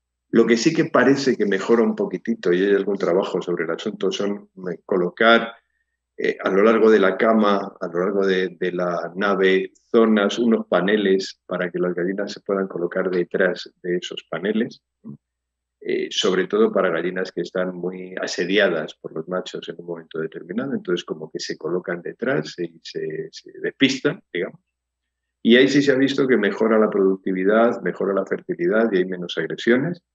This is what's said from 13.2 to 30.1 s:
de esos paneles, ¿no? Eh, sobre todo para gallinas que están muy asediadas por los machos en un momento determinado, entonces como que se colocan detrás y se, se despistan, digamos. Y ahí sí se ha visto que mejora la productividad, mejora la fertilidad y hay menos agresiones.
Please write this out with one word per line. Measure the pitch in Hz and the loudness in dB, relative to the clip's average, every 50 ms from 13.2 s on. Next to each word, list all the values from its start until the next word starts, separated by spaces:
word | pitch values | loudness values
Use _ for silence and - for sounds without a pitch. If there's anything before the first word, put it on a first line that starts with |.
| 87 - - 95 95 90 87 - - - _ _ - | -2 -2 0 0 0 0 -2 -4 -10 -18 _ _ -8
de | 90 87 90 | -6 -6 -6
esos | - - - - - - | -6 -8 -14 -14 -12 -10
paneles, | - 82 87 104 107 110 120 - - - _ _ _ _ - | -10 -6 -4 -2 -2 -2 -2 -4 -6 -16 _ _ _ _ -20
¿no? | - 143 - _ _ _ _ _ _ _ _ _ _ _ _ - | -18 -18 -20 _ _ _ _ _ _ _ _ _ _ _ _ -8
Eh, | - - - - - | -4 -4 -4 -4 -4
sobre | - - - 101 92 92 92 | -4 -2 0 0 0 0 0
todo | 90 - 104 110 107 | 0 2 2 2 2
para | - 101 92 92 | 2 2 0 0
gallinas | 82 82 85 90 92 92 92 - | 0 -2 -2 -4 -4 -4 -6 -6
que | - - | -6 -8
están | 87 - - 92 90 92 90 | -8 -6 -4 -4 -4 -4 -6
muy | 87 87 90 92 92 92 92 92 - | -6 -8 -8 -8 -8 -12 -12 -10 -8
asediadas | - 87 - - 90 85 95 104 101 95 85 80 76 78 - _ | -8 -8 -4 -4 -2 0 2 2 2 2 2 -2 -4 -8 -12 _
por | - - - | -16 -12 -10
los | - 80 87 | -10 -8 -6
machos | 90 92 87 - - 87 - - | -6 -6 -6 -6 -12 -12 -12 -12
en | 82 82 | -14 -14
un | 87 85 | -12 -12
momento | 85 82 82 _ - 80 | -12 -12 -12 _ -10 -8
determinado, | 80 80 - 82 82 85 92 113 131 139 131 | -8 -8 -8 -12 -12 -10 -8 -6 -6 -6 -6
entonces | 110 - - 87 85 - | -8 -4 -4 -4 -4 -4
como | - - 80 80 80 | -6 -10 -10 -10 -12
que | - 85 | -10 -10
se | - - 87 - | -8 -8 -10 -8
colocan | - 78 85 90 87 - 87 87 82 | -6 -4 -4 -4 -4 -4 -8 -8 -8
detrás | 80 - - - - 135 151 - - - - | -12 -10 -6 -4 -4 -2 -2 -4 -6 -6 -8
y | 87 82 82 82 - | -8 -10 -10 -14 -18
se, | - - 82 80 80 80 80 80 80 | -14 -10 -10 -8 -8 -8 -8 -10 -12
se | - - - - - - | -14 -20 -20 -20 -16 -10
despistan, | - 85 - - 135 131 131 131 - 147 160 214 _ _ | -8 -8 -2 2 2 2 2 2 -2 -4 -4 -4 _ _
digamos. | - 87 87 - - - _ _ _ _ _ _ _ _ _ _ _ _ _ _ _ _ | -8 -6 -6 -6 -8 -16 _ _ _ _ _ _ _ _ _ _ _ _ _ _ _ _
Y | - 117 113 | 4 6 8
ahí | 123 139 139 | 8 8 6
sí | 139 147 | 4 4
se | 135 139 | 4 4
ha | 131 | 2
visto | 131 135 131 - - 139 127 | 2 2 0 0 0 2 2
que | 123 107 | 2 2
mejora | 104 101 - - 110 113 113 110 | 2 0 0 0 0 2 4 4
la | 107 104 | 2 2
productividad, | 104 101 95 95 95 95 - 98 95 92 92 98 107 113 117 120 - 98 | 2 2 2 2 2 0 -2 -4 -2 0 0 2 4 4 4 2 0 -2
mejora | 95 92 87 - 98 95 98 | -4 -6 -4 -4 -2 -2 -2
la | 95 95 - | -2 -2 -4
fertilidad | - - - - 90 85 87 87 101 110 117 113 | -6 -8 -6 -6 -6 -2 -2 0 0 2 0 2
y | 98 92 | 2 0
hay | 92 | 0
menos | 92 92 90 90 87 - - | -2 -4 -8 -8 -8 -6 -6
agresiones. | 80 80 80 - - 113 117 127 143 165 175 - _ _ | -6 -6 -6 -4 0 2 2 2 2 -2 -6 -8 _ _